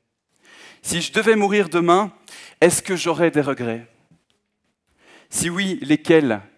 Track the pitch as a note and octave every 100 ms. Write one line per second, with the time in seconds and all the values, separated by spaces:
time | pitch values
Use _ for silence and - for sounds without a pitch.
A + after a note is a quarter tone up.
0 | _ _ _ _ _ - - - - E3+
1 | E3 G#3+ G#3+ A3 G3 G#3 F3 E3+ E3+ F3+
2 | G3+ - - - - - E3+ E3+ - F3+
3 | E3+ D3+ E3 D3+ C#3+ B2+ A#2+ A2+ A#2 _
4 | _ _ _ _ _ _ _ _ _ _
5 | _ - _ - E3 F3 G3 E3+ C#3 D3+
6 | - D#3+ C#3 G#2 G2